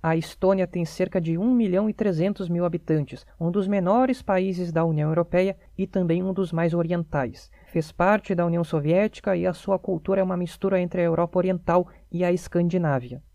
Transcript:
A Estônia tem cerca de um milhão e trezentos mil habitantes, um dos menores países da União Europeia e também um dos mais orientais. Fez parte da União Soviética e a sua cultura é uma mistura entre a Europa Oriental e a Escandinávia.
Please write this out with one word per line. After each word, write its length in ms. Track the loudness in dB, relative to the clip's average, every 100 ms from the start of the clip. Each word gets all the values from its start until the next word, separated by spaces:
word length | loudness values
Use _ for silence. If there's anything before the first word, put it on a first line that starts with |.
A 140 | 0 0
Estônia 500 | -2 0 2 2 0
tem 180 | -2
cerca 360 | -4 -2 -2 -2
de 180 | -2 0
um 160 | 2
milhão 340 | 2 2 2 0
e 60 |
trezentos 540 | 0 -2 0 0 -2 -4
mil 160 | 0
habitantes, 600 | 0 -2 0 -2 -2 -10 -18 -6
um 120 | -2
dos 160 | 0 0
menores 520 | 0 2 2 2 0
países 520 | 0 0 0 -2 -2
da 120 | 0
União 260 | 0 2 2
Europeia 460 | 0 2 2 0 -2 -14 -8
e 80 | -4
também 380 | -2 0 0
um 80 | 0
dos 180 | -2 -2
mais 220 | 0 0
orientais. 800 | 0 0 -2 -2 -4 -4 -6 -20 -20 -6
Fez 240 | -4 -4
parte 420 | 0 2 2 0
da 100 | -2
União 200 | 0 0
Soviética 720 | 0 -2 2 2 2 -2 -2 0
e 100 | 0
a 80 |
sua 240 | -4 -2 -2
cultura 420 | -2 -4 0 0
é 40 |
uma 120 | 0 -2
mistura 440 | -4 -4 0 0
entre 200 | 0 0
a 40 |
Europa 340 | 0 2 0 0
Oriental 480 | 0 -2 2 2 0 -10 -10
e 140 | -2
a 80 | 0
Escandinávia. 920 | 0 -2 0 2 0 0 -2 -4 -14 -16